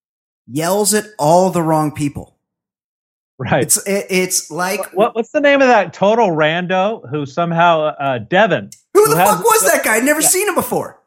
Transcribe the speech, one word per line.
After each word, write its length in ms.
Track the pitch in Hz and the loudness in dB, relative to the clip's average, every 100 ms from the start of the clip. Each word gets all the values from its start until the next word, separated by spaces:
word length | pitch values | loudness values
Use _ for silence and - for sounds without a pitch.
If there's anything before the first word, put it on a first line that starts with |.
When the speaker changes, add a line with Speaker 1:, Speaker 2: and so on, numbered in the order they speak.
| _ _ _ _ - | _ _ _ _ -12
Speaker 1:
yells 460 | 127 165 196 208 | -6 -2 0 0
at 120 | 214 208 - | -2 -4 -4
all 320 | 147 175 185 | 2 4 2
the 120 | 175 | 0
wrong 300 | 160 156 151 | 0 0 -2
people. 440 | - 147 - - _ _ _ _ _ _ _ _ _ _ - | -4 -6 -6 -14 _ _ _ _ _ _ _ _ _ _ -12
Speaker 2:
Right. 260 | 127 160 | -2 -2
Speaker 1:
It's, 140 | - - 202 | 0 -2 -2
it, 180 | 196 - | -4 -2
it's 400 | 185 180 - - | -2 -2 -4 -6
like 440 | 156 180 202 185 | -6 -4 -4 -6
Speaker 2:
What, 200 | 175 226 226 | -2 -2 -2
what's 160 | 226 | -6
the 100 | 302 | 0
name 200 | 285 277 | 2 4
of 60 | 262 | 4
that 260 | 233 175 | 4 0
total 360 | - 196 226 214 | 0 0 2 2
rando 800 | 156 151 170 180 185 190 226 - | 2 0 -2 -2 -2 -2 -4 -8
who 160 | 151 143 | -8 -6
somehow, 640 | 170 170 165 175 160 151 | -4 -2 2 4 2 0
uh, 320 | 147 139 123 | -4 -4 -4
Devin, 500 | 101 180 214 147 98 - _ | -2 2 2 0 -6 -16 _
Speaker 1:
Who 120 | 370 415 | 2 4
Speaker 2:
who 60 | |
Speaker 1:
the 40 | 156 | 4
Speaker 2:
has 100 | 180 - | 2 2
Speaker 1:
fuck 80 | |
was 280 | 453 453 - | 2 2 2
that 120 | 302 | 0
guy? 120 | 262 220 | 0 0
I've 80 | |
never 180 | 262 302 | 0 0
Speaker 2:
Yeah. 60 | 302 | 0
Speaker 1:
seen 200 | 359 415 | 0 -2
him 80 | 330 | -2
before. 460 | - 175 113 - | -4 -6 -8 -14